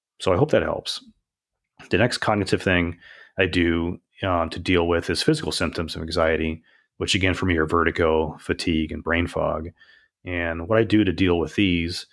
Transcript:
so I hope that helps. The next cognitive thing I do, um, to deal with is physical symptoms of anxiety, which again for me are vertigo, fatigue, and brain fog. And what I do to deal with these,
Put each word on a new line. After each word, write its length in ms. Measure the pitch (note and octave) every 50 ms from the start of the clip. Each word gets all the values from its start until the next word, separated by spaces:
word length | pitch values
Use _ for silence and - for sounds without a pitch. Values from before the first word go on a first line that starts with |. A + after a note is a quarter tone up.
| _ _ _ _
so 120 | - F#2+
I 60 | F2+ F2+
hope 140 | C3+ D3
that 100 | - G#2+
helps. 420 | E2 D#2 D2+ - - - - - - - - _ _ _ _ _ _ _ _ _ _ _ _ _ - -
The 80 | - F2+
next 220 | A2 B2 - -
cognitive 420 | - - A2 G#2 G2 - - F#2
thing 380 | - G2 F#2 F2 E2+ E2+ E2+ - - - - - - - _ -
I 80 | F#2+ F2+
do, 520 | E2 F#2 E2+ E2+ E2+ E2+ E2+ E2+ F2+ - - _ _ -
um, 300 | - G2 F2+ E2+ E2 D#2+
to 80 | - F2
deal 280 | E2 F#2+ F#2 F2 E2+ E2+
with 220 | E2+ E2+ E2 -
is 140 | F2 - -
physical 280 | - D#3 D3+ - D2+
symptoms 440 | D2 - F#2 D#2+ - - E2+ D#2+ -
of 80 | E2 E2
anxiety, 580 | D#2+ E2 F2 E2 D#2+ E2 D#2 D#2+ D#2+ D#2+ D#2+ - _ _ _ _ _ _ _
which 180 | F2+ E2+ -
again 180 | G2+ F2+ F#2+ F2+
for 140 | - - F#2+
me 100 | F2 D#2+
are 80 | D#2
vertigo, 720 | D#2 E2 E2+ E2 E2+ E2+ - E2+ D#2+ D#2+ D#2+ D#2+ D2+ D#2 -
fatigue, 520 | - - E2+ - - - E2 D#2 D#2 D#2
and 120 | D#2 D#2 D#2
brain 220 | D#2+ E2 E2+ E2+
fog. 440 | E2+ - E2 D#2+ D#2 D#2+ D#2 D#2 F2 - _ - _ - _ _ _ _ _ _
And 440 | F2+ F2+ F2 E2+ E2+ E2 E2 E2+ E2+
what 100 | A2+ A2
I 60 | A2+
do 200 | G2+ A2 G#2+ G#2
to 80 | F#2
deal 280 | E2+ D#2+ F#2+ F#2 E2+ E2+
with 160 | D#2+ D2+ -
these, 500 | - G#2 F#2+ F2 E2+ E2+ E2 F2 - - -